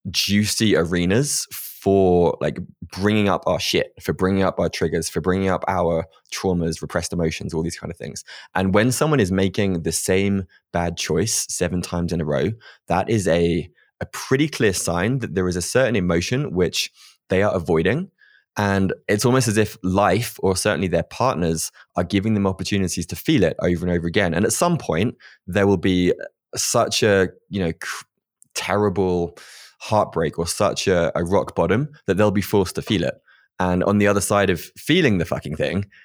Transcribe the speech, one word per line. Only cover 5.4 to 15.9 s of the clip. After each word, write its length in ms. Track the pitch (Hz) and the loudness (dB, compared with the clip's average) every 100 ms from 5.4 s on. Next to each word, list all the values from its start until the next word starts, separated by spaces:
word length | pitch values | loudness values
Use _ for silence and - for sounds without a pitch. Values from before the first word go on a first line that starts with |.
| 95 | 0
up 160 | 90 - | -2 -2
our 400 | 92 85 82 82 _ - | 0 0 0 -4 _ -16
traumas, 480 | - 98 90 82 80 | -6 -2 0 -2 -4
repressed 300 | 80 87 82 | -4 -4 -4
emotions, 400 | 87 82 - - | -2 -2 -4 -6
all 100 | 80 | -4
these 160 | 82 - | -4 -6
kind 120 | - | -12
of 60 | - | -12
things. 280 | 58 - - - - - | -12 -14 -16 -20 -8 -2
And 200 | 95 101 | 2 4
when 180 | 117 | 2
someone 280 | 120 151 147 | 2 2 2
is 120 | 92 | 2
making 500 | 95 98 90 98 90 | 2 0 0 -2 0
the 100 | 82 | -2
same 520 | - - 95 101 98 92 _ _ | -4 0 0 2 0 -4 _ _
bad 240 | 87 87 85 | -4 -4 -4
choice 500 | - 80 113 - - | -2 0 0 -2 -4
seven 340 | - 87 90 | -4 -2 -2
times 300 | 87 87 85 | -4 -4 -2
in 80 | 85 | -2
a 40 | 76 | -2
row, 260 | 69 78 113 - - - | -2 -2 -4 -12 -14 -4
that 200 | 87 - | -2 0
is 160 | 110 92 | 0 2
a, 420 | 85 85 85 - _ _ - | 2 2 0 -4 _ _ -14
a 60 | - | -12
pretty 420 | - - 135 156 | -10 0 0 0
clear 240 | - 113 | 0 0
sign 460 | 92 - 87 98 131 | 0 -2 -2 0 -2
that 140 | - 90 | -4 -2
there 140 | 90 | -2
is 80 | 87 | -2
a 60 | |
certain 340 | 87 123 131 | -2 0 2